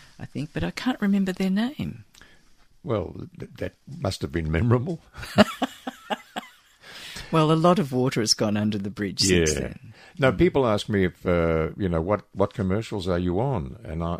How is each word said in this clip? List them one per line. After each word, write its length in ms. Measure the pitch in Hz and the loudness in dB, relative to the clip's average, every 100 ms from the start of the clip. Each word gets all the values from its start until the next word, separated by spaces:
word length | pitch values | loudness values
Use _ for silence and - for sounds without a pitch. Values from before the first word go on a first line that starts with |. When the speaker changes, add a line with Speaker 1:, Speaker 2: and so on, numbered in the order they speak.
| - - | -20 -18
Speaker 1:
I 60 | - | -12
think, 240 | 127 151 | -10 -8
but 100 | 156 | -6
I 80 | 170 | -6
can't 280 | - 247 - | -4 -4 -2
remember 320 | 202 196 190 | 0 2 0
their 200 | 185 190 | -2 0
name. 540 | 196 240 302 82 - - - - - _ - _ _ | 0 -2 -4 -8 -8 -18 -20 -20 -20 _ -20 _ _
Speaker 2:
Well, 320 | 151 107 80 - - - | -4 -4 -4 -8 -14 -14
th-, 120 | - - | -16 -10
that 160 | 90 _ - 170 | -10 _ -18 -6
must 200 | 104 - | -4 -4
have 80 | 76 | -4
been 200 | 82 78 | -4 0
memorable. 500 | 80 120 123 156 165 _ | 0 2 2 0 -8 _
<laughs> 60 | - - - - - - - - - - 202 - - - _ _ _ - - - - - | -18 -4 2 2 2 -6 -6 -16 -16 -10 -10 -10 -14 -14 _ _ _ -20 -18 -16 -16 -2
Speaker 1:
Well, 200 | 160 156 | 2 4
a 20 | |
lot 260 | 160 175 180 | 4 4 4
of 120 | 143 | 2
water 280 | 127 127 120 | 0 0 2
has 120 | 107 | 0
gone 220 | - 110 104 | 2 2 2
under 220 | 107 104 | 0 -2
the 120 | 98 | -6
bridge 300 | 95 101 - | -4 -6 0
since 320 | 95 90 78 | 4 4 4
Speaker 2:
Yeah. 60 | 71 | 2
Speaker 1:
then. 340 | 64 - - - - - | -4 -10 -18 -20 -20 0
Speaker 2:
Now, 140 | 131 | 2
Speaker 1:
Mm. 60 | 104 | 4
Speaker 2:
people 280 | 175 147 123 | 2 4 2
ask 220 | 104 - | 2 2
me 140 | 101 92 | 2 2
if, 200 | - 92 | 0 0
uh, 440 | 87 82 80 80 - | 2 4 2 0 -2
you 120 | 95 | 0
know, 120 | 82 | 0
"What, 200 | 85 104 - | 2 0 -2
what 200 | 92 101 | -2 -2
commercials 540 | - 92 101 113 107 90 | 0 0 0 -2 -6 -2
are 120 | 87 | 0
you 200 | 90 90 | 0 0
on?" 380 | 139 113 65 - | 0 -2 -6 -12
And 200 | - 80 | -10 -6
I, 160 | 85 85 | -4 -6